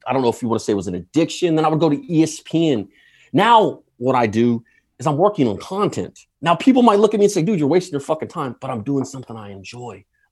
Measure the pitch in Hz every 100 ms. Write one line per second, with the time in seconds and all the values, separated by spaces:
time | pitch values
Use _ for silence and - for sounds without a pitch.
0 | - 131 120 - 120 110 - 101 92 90
1 | 90 151 170 - 180 160 156 156 160 143
2 | 156 160 156 - - 160 165 120 95 _
3 | _ _ _ 135 220 233 165 - _ -
4 | 123 127 117 110 120 117 - _ _ -
5 | 131 143 202 208 123 98 - 190 202 -
6 | 90 - _ _ 165 170 - 254 240 202
7 | 214 214 202 185 165 196 143 175 180 143
8 | 139 156 - 175 135 - 135 123 107 139
9 | 127 131 123 113 104 98 92 120 123 101
10 | _ _ _